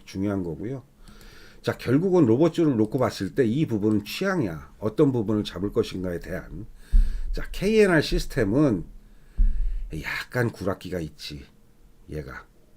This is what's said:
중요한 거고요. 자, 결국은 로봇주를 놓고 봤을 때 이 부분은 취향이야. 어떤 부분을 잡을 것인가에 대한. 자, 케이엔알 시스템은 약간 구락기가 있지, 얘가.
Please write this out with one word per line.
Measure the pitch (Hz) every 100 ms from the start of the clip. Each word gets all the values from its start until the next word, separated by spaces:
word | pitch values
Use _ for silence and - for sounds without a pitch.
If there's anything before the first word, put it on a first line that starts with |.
중요한 | - 98 101 98
거고요. | 85 76 101 135 - _ - - - - - -
자, | - -
결국은 | - 135 190 180 127
로봇주를 | 117 170 165 156 120
놓고 | 107 135
봤을 | 113 - 95
때 | 101
이 | 117 131 156
부분은 | 110 107 107
취향이야. | 101 - 190 185 104 78 - -
어떤 | 107 - 143
부분을 | 123 101 107
잡을 | 101 - 98
것인가에 | 120 107 95 92 85
대한. | - 90 - 80 110 - - - - - -
자, | - -
케이엔알 | - 185 220 202 165
시스템은 | - 127 - 139 101 123 151 92 - - - - - - - - - - - 80
약간 | - - - 120 117
구락기가 | - 95 92 90 90
있지, | 80 - - 73 - - - _ - - -
얘가. | 73 69 - - _ _